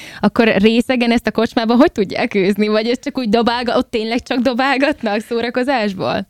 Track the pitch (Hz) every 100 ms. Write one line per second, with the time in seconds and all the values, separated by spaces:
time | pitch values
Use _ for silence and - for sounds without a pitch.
0 | - - 202 - 220 190 214 226 - 262
1 | 233 233 - 214 226 - 226 240 330 -
2 | 190 - 233 202 185 202 214 214 226 247
3 | 285 262 240 233 233 240 240 240 254 226
4 | 220 233 - 254 247 233 262 277 277 294
5 | 214 208 208 233 233 247 254 262 208 185
6 | 117 - 190